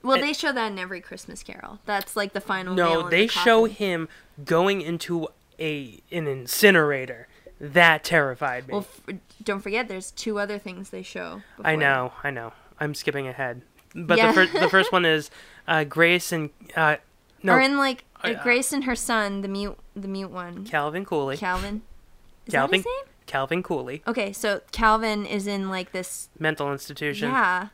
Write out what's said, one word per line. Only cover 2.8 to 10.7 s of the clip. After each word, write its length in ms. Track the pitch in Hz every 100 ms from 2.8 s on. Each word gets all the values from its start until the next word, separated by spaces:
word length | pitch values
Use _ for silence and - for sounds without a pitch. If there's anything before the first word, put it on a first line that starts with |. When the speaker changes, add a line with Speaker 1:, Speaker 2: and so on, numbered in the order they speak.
| 170
Speaker 1:
nail 120 | 165 175
in 40 |
Speaker 2:
they 160 | 170 226
Speaker 1:
the 60 |
Speaker 2:
show 300 | - 180 226
Speaker 1:
coffin. 120 | 226
Speaker 2:
him 340 | 208 202 170 160 - _ -
going 360 | 143 165 190 196
into 440 | 156 170 - 170 156 _ _ -
a, 420 | 160 151 131 104 _
an 160 | 175 151
incinerator. 960 | 135 123 - 208 185 151 139 127 117 - _ - -
That 440 | 147 147 170 156
terrified 640 | - 165 143 123 143 127 131
me. 40 |
Speaker 1:
Well, 140 | 202 190 - -
f-, 80 | 190 _ _
don't 180 | 220 196
forget, 280 | 202 220 240
there's 240 | 190 185
two 260 | - - 208
other 200 | 202 208
things 320 | 202